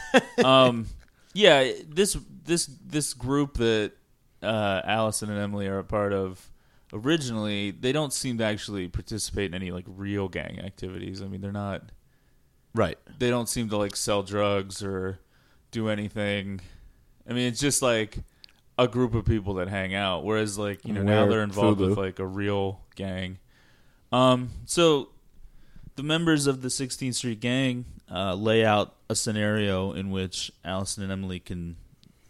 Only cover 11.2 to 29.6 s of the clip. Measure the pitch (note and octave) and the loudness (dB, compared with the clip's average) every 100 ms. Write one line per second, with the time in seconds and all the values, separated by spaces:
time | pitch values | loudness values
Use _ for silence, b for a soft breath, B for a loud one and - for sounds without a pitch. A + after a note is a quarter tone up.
11.2 | G2 G2 G2 G2+ G2+ F#2 A2 - _ _ | -10 -8 -4 -2 -2 -4 -8 -20 _ _
12.2 | _ _ _ _ _ A2+ G2 - - - | _ _ _ _ _ 0 0 0 -12 -2
13.2 | B2 A#2+ A2+ - A2+ G#2 G2+ - - G#2 | 0 2 0 -2 -2 0 -2 -2 0 0
14.2 | F#2+ G#2 G#2 G2+ G2 F#2+ G2+ F#2+ F#2 G2 | 0 0 2 0 -2 -8 -6 -4 -4 -6
15.2 | _ _ _ _ _ A#2 A2 G#2 G#2 A2 | _ _ _ _ _ -4 -2 -2 -4 -4
16.2 | G2+ G2+ G2 G2 b b b b b _ | -2 -2 -4 -8 b b b b b _
17.2 | - A#2+ B2 A2+ D3 - B2+ A2+ G#2+ - | -6 -2 -2 0 0 2 4 2 0 -6
18.2 | - b b b _ - B2 A#2+ B2+ A2+ | -14 b b b _ 0 2 2 0 2
19.2 | G2 A2+ F#2+ F#2+ F2+ G2 F#2+ F#2+ G2 F2 | 2 0 0 -4 -2 -2 -2 -2 0 -2
20.2 | E2 G#2+ G#2+ G2+ G#2 G2 - G#2 G2+ G#2+ | 0 0 0 -2 -6 -6 -6 -2 4 4
21.2 | G#2 A2 G#2 G2 G#2+ G#2 F#2+ G#2 F#2+ - | 6 4 0 2 4 4 4 2 -2 -4
22.2 | F#2+ F#2+ G2+ G2+ G2 G2 - - F#2+ F#2 | -6 -4 -2 0 -2 -6 -12 -10 -8 -6
23.2 | F#2 F#2 - _ _ _ _ _ _ B2 | -8 -10 -18 _ _ _ _ _ _ 4
24.2 | C3 B2+ B2 - A#2 - E3+ D3 - - | 6 4 0 -10 -4 4 6 4 0 -12
25.2 | _ - b b b b b - C#3+ D#3+ | _ -20 b b b b b -8 -2 0
26.2 | E3+ D#3 C#3+ C3 B2+ - C3+ - C3 A#2 | 4 4 4 0 -2 -4 -6 -4 -4 -4
27.2 | B2+ A2 A#2+ B2+ C3+ B2 B2 - - F2 | -4 -4 -2 0 0 -2 -8 -16 -10 -4
28.2 | F#2+ F#2 G#2+ A2+ A2 G#2 G2 - - G#2+ | -2 0 4 6 6 4 2 -4 -6 -2
29.2 | - G#2+ G#2 G#2+ | -2 0 2 2